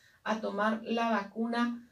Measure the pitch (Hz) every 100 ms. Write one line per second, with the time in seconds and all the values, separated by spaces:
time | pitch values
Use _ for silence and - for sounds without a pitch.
0 | - _ 214 220 202 196 214 220 - 226
1 | 233 214 196 226 233 233 240 240 -